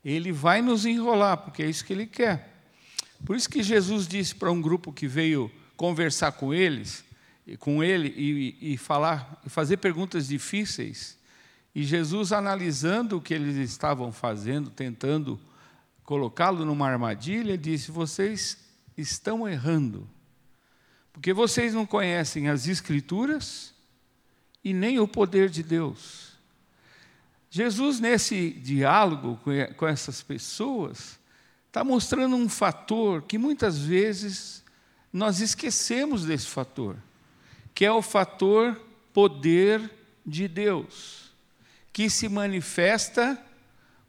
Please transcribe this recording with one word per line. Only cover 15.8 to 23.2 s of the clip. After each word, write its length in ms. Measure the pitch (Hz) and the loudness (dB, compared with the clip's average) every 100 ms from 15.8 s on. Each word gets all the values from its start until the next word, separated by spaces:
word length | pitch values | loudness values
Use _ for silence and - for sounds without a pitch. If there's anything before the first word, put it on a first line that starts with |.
| _ _ | _ _
colocá-lo 600 | - 143 123 - 175 180 156 | -6 -4 -4 0 0 2 -2
numa 200 | 147 139 | 0 0
armadilha, 720 | 123 120 107 127 214 220 185 | 0 -2 -4 -4 -4 -2 -4
disse: 340 | 151 156 131 | -4 -4 -6
"Vocês 680 | 160 160 - 202 208 - - _ _ _ | -6 -6 -2 -4 -2 -8 -8 _ _ _
estão 540 | - 147 - - 226 220 | -10 -8 -6 -4 -4 -4
errando, 580 | 151 135 160 131 98 101 - _ _ _ _ _ _ _ _ _ | -4 0 0 0 -4 -14 -20 _ _ _ _ _ _ _ _ _
porque 180 | - 156 | -6 -2
vocês 400 | 190 233 240 233 | 2 2 2 0
não 140 | 220 208 | 0 0
conhecem 640 | 208 185 175 156 156 143 | 0 2 0 -2 -2 0
as 180 | 139 135 | 0 0
Escrituras 1040 | 185 - 143 139 185 | -4 -2 -2 -2 -2